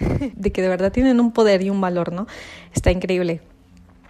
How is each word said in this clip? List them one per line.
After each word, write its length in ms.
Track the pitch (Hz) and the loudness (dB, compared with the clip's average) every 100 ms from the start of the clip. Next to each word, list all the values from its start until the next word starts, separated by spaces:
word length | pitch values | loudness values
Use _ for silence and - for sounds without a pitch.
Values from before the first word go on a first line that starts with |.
| - | -4
<laughs> 200 | - 277 | -2 -4
de 180 | 196 196 | -4 -4
que 100 | 190 | -2
de 60 | 185 | 0
verdad 220 | 180 196 | 0 0
tienen 300 | 220 262 240 | 2 2 4
un 120 | 240 | 2
poder 300 | 233 214 196 | 4 4 4
y 80 | 190 | 2
un 100 | 196 | -2
valor, 320 | 185 180 170 | -2 -2 -4
¿no? 140 | 170 220 - - - - | -6 -10 -14 -20 -20 -12
Está 160 | - - | -2 0
increíble. 520 | 180 180 180 180 165 - - _ - - - - | 0 0 0 -2 -4 -8 -20 _ -20 -20 -20 -16